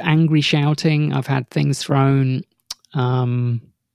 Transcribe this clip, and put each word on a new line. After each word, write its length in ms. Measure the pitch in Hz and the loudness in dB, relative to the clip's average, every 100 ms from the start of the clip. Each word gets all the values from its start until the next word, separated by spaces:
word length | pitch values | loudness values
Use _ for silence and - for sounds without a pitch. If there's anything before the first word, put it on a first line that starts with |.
angry 400 | 165 156 165 151 | 0 2 4 2
shouting. 720 | 143 151 147 151 165 151 151 | 2 0 0 0 0 0 0
I've 160 | 139 131 | -2 -2
had 200 | 135 127 | -4 -2
things 280 | 147 143 135 | -2 -2 -2
thrown, 640 | - 139 135 135 131 131 - _ - - _ | -2 2 2 2 0 -2 -8 _ -20 -20 _
um, 680 | 143 123 127 123 123 120 117 - _ _ | -4 -2 0 0 -2 -2 -4 -8 _ _